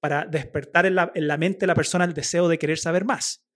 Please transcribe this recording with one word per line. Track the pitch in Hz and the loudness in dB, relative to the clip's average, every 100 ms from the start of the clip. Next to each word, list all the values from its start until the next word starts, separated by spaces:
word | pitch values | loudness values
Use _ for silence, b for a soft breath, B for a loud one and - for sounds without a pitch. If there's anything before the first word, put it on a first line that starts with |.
para | 147 143 - | 0 -2 -2
despertar | 156 135 147 139 170 | -6 -4 -8 0 2
en | 190 185 | 4 2
la, | 170 | 0
en | 180 147 | 0 -2
la | 147 | 0
mente | 175 190 | 0 0
de | 185 | 0
la | 160 | 0
persona | 151 180 | 0 2
el | 175 | 0
deseo | 156 - 170 175 | -2 -2 0 2
de | 165 | 2
querer | 151 160 | 0 -2
saber | 165 175 | 0 0
más. | 208 254 - - _ | 0 -2 -4 -8 _